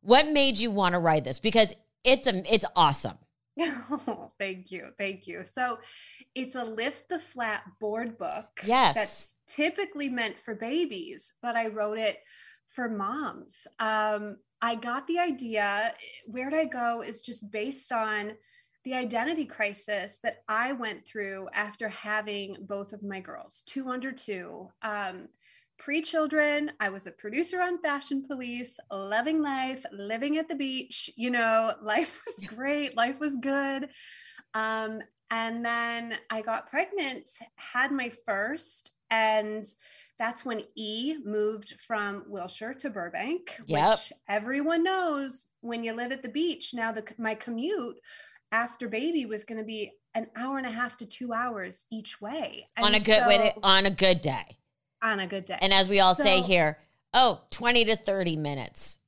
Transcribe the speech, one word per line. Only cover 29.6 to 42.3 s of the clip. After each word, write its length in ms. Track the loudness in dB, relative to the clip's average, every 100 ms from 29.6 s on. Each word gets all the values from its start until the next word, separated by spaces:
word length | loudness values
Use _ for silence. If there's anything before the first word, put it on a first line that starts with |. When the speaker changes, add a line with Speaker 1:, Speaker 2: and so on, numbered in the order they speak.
| -4 -6 -10
Speaker 2:
living 460 | -10 -6 -4 0 0
at 100 | -2
the 60 | -4
beach. 540 | -4 -4 -8 -10 -10 -6
You 160 | -2
know, 420 | 0 4 4 2 -2
<laughs> 40 |
life 380 | 0 0 0 -6 -10
was 200 | -10 -10
great. 480 | -8 -4 -2 -2 0
Life 240 | 0 0
was 160 | -4 -2
good. 520 | -2 0 0 -4 -6 -12 -20 -20 -20 -20 -8
Um, 460 | -4 -2 -2 -4 -8 -14 _ _
and 360 | -4 -2 -2 -2
then 500 | 0 0 -4 -6 -10 -6
I 120 | -6
got 280 | -2 -4 -2
pregnant, 540 | -2 -2 -2 -4 -4 -10 -14 -16 _
had 360 | -6 0 2
my 200 | 0 -4 -8 -4
first, 640 | -2 -2 -4 -6 -8 -12 _ _
and 560 | 2 4 4 2 -4 -8 -14 _ -20 -20 _
that's 260 | -4 -4 -6
when 180 | -6 -8 -10
E 400 | -8 -4 -4 -6 -4
moved 480 | 0 0 -2 -10 -20 -6
from 380 | -4 -4 -6
Wilshire 460 | -10